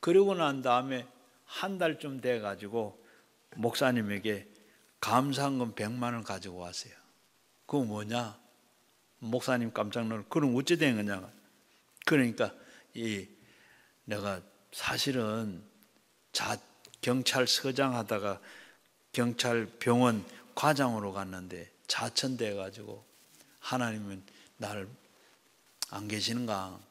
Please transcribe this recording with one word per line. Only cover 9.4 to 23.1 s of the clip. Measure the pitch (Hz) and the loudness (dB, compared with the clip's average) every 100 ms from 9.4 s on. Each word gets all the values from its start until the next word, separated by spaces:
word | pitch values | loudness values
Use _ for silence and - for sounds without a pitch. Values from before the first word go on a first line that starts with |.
| - 123 117 | 2 2 2
깜짝 | 113 104 110 113 | -2 -2 -2 -2
놀라. | 113 101 | -4 -2
"그럼 | 165 147 123 | 2 4 2
어찌 | - 170 | 2 4
된 | 151 113 | 4 2
거냐?" | 101 98 92 - _ _ _ _ _ _ | 0 -4 -6 -18 _ _ _ _ _ _
그러니까 | - 156 123 113 107 - - - - | 2 4 4 2 -2 -2 -20 -20 -18
이 | - 113 104 90 - - - - - _ _ | -6 -4 -4 -6 -16 -20 -20 -20 -20 _ _
내가 | - 104 101 95 87 _ _ | -8 -6 -4 -6 -8 _ _
사실은 | - - 127 143 127 110 110 107 87 - _ _ _ _ _ _ | -6 -4 0 0 0 0 0 -4 -6 -12 _ _ _ _ _ _
자-, | - - 117 - _ - - | -4 -2 -4 -8 _ -20 -6
경찰서장 | - 127 123 135 123 - 139 131 139 | 0 2 2 2 4 2 2 0 2
하다가 | 123 107 110 101 95 - - - - _ _ _ | 0 -2 -2 -2 -6 -10 -20 -20 -20 _ _ _
경찰병원 | - 120 117 123 117 107 - - 120 123 110 92 - - | 0 0 2 2 2 0 -2 4 6 6 4 -2 -16 -14
과장으로 | - 143 143 135 113 101 | 0 2 4 2 0 -4
갔는데 | 95 98 92 92 90 82 _ - | -6 -6 -8 -10 -12 -14 _ -4
자천돼가지고 | - 120 - 135 127 113 101 95 98 107 107 - | -2 -2 -2 -2 -2 -2 -2 -6 -10 -14 -16 -18